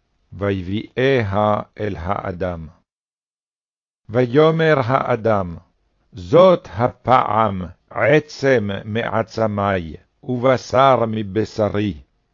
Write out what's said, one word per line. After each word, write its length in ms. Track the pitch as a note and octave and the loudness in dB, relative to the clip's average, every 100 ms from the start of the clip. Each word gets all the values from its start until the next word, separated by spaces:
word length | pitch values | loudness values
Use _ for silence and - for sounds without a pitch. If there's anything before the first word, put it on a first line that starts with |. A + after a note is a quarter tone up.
| _ _ _ | _ _ _
ויביאה 1300 | F#2 G2+ G2 F2 G#2 - - C3 C3+ G#2 G2 G#2+ G#2 - - | -6 -4 -2 -4 -6 -6 -2 0 2 0 0 0 0 -4 -8
אל 160 | G#2+ E2+ | -8 -6
האדם. 720 | E2+ G#2 - F2 F2+ E2+ D#2 - _ _ _ _ _ _ _ _ _ _ _ _ - | -6 -6 -6 -6 -6 -6 -12 -20 _ _ _ _ _ _ _ _ _ _ _ _ -6
ויאמר 680 | A2 B2+ C3 D#3 E3 D#3+ D3 | -2 2 4 4 4 2 2
האדם, 720 | A#2 C3+ - B2 G#2+ G#2 F2+ E2 - _ _ _ _ | 2 0 0 -2 0 0 -2 -10 -18 _ _ _ _
זאת 560 | - F2+ C#3+ F#3 F3 - | -18 0 6 6 4 -2
הפעם 920 | - B2 - - B2+ - G#2+ A2 F#2+ F2 - _ | -4 -4 -2 2 2 2 0 0 -2 -8 -14 _
עצם 800 | - A2 D3+ D3+ - C#3 B2+ G#2 G2 G#2+ | -2 2 2 0 -2 2 2 0 -6 -6
מעצמי, 1120 | G#2+ A2 G#2 A2 - A2 G#2 G2+ F#2+ E2 D2+ _ _ | -6 -4 -4 -4 -2 -2 0 0 -2 -4 -12 _ _
ובשר 800 | - B2 B2 B2+ - - C3+ B2 A2+ | -8 -2 0 0 0 2 4 4 0
מבשרי, 840 | A2 G#2 F2+ G2+ - G#2 G2 G#2 D2+ - _ _ | -4 -4 -4 -2 -2 -2 -2 -4 -6 -14 _ _